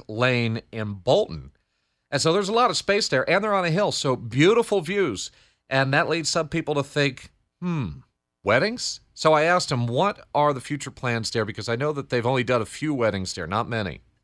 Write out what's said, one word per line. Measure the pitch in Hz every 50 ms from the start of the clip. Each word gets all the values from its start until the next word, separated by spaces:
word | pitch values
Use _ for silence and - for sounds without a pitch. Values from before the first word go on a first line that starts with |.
| -
Lane | - 110 113 127 131 123 120 117 113 113 117 - _
in | - 113 107 104 101
Bolton. | 95 90 123 151 202 220 - 82 73 65 67 - _ _ _ _ _ _ _ _ _ _ -
And | 139 135
so | - 160 170
there's | 208 196 185
a | 226
lot | 233 247 214
of | 160
space | - - - 202 202 -
there, | - 151 127 -
and | - 165 202 208
they're | 214 202
on | 190 180
a | 165
hill, | 156 196 208 160
so | - - - 139 127
beautiful | 110 117 113 117 135 156 190 233 233 226 - 208 196
views. | 156 160 202 202 185 135 98 - - - - _ _ _ _ _ _
And | - 131 135 131 135 135
that | 156 165
leads | 120 160 165 156 -
some | - 170 160 143
people | - 165 156 156 147
to | 143 135
think, | - - 147 143 139 131 - - - _ _ _ _ _ -
"Hmm, | 180 180 170 151 117 82 73 131 - _ _ _ _ _ _ _ -
weddings?" | 95 110 135 180 220 247 - - - - - _ _ _
So | - - 156 156
I | 151 156
asked | 170 180 180 - -
him, | 143 120 120
"What | 117 120 143 185 202 - - - _ -
are | 147 147 147
the | 143 123
future | - - 147 139 - 131
plans | - - - 123 117 113 107 -
there?" | - 117 107
Because | 104 107 - 107 120
I | 117
know | 120 143 151 147
that | 139 - -
they've | 131 123 110
only | 123 135 127 120
done | 113 127 117
a | 107
few | - - - 147 156 147
weddings | 123 117 107 98 98 92 - -
there, | - 85
not | 80 98 110 117 -
many. | 120 110 101 87 65 - _ _ _ _